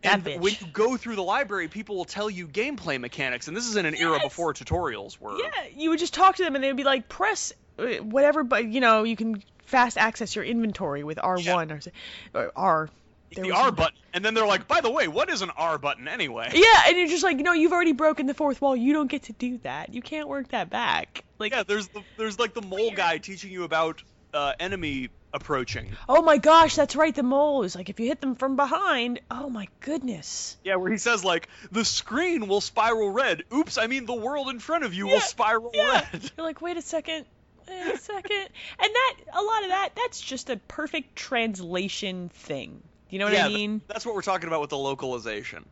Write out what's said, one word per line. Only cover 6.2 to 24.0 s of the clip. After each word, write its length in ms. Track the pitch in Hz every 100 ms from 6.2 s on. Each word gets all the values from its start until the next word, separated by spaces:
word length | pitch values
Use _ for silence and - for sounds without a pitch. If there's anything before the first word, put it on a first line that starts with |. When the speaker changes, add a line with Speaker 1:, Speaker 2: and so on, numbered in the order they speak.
| 381 381
Speaker 1:
to 80 |
them, 120 | 349 277
and 80 |
they 40 | 269
would 80 | 269
be 60 |
like, 240 | 277 262 -
"Press, 460 | - 403 403 - - _ -
uh, 60 | 254 -
whatever, 400 | 214 240 285 302
but, 220 | 254 233 226
you 160 | 240
know, 220 | 247 220
you 120 | 226 226
can 260 | 226 214 - _ -
fast 320 | 262 247 -
access 380 | 220 - 214 214
your 80 |
inventory 600 | 175 233 226 196 175 143 147
with 140 | 160
R 120 | - 180
one 320 | 175 180 156
Speaker 2:
Yeah. 40 |
Speaker 1:
or 40 | 151
s-, 100 | 170 - - - -
or 180 | - 120 -
R." 340 | 185 160 156 _ _ _ _
There 120 | - 185
Speaker 2:
The 60 |
Speaker 1:
was 60 | 185
Speaker 2:
R 60 | 254
Speaker 1:
some 80 | 156
Speaker 2:
button. 220 | 160 - _
And 120 | 175 208
then 80 |
they're 120 | 220 214
like, 220 | 190 -
"By 140 | 330
the 100 | 262
way, 160 | 311 190
what 220 | 165 349
is 120 | 285
an 100 | 185
R 260 | 143 165 151
button 320 | 143 123 131
anyway?" 420 | 233 156 117 113
Speaker 1:
Yeah, 300 | 302 440 440 -
and 100 | 349
you're 100 | 349
just 160 | 339
like, 140 | 359 269
"No, 160 | 320
you've 180 | 339 320
already 220 | 349 349
broken 320 | 254 311 311 269
the 80 |
fourth 260 | 277 294 262
wall. 160 | 277 262
You 160 | 240
don't 160 | 302 277
get 140 | 294
to 80 | -
do 240 | 214 247 247
that. 340 | 135 139 -
You 80 | 240
can't 260 | 240 311 294
work 220 | 277 262
that 200 | 233 180
back." 540 | 262 226 - - - - _
Like 140 | 214
Speaker 2:
Yeah, 100 | 254
there's 240 | 202 208 196
the, 140 | 208 196 -
there's, 200 | 220 202
like, 160 | 233
the 80 | 233
mole 160 | 202 190
Speaker 1:
Weird. 180 | 226 196
Speaker 2:
guy 200 | 175 160
teaching 320 | 170 190 196
you 100 | 185
about, 400 | 170 160 160 156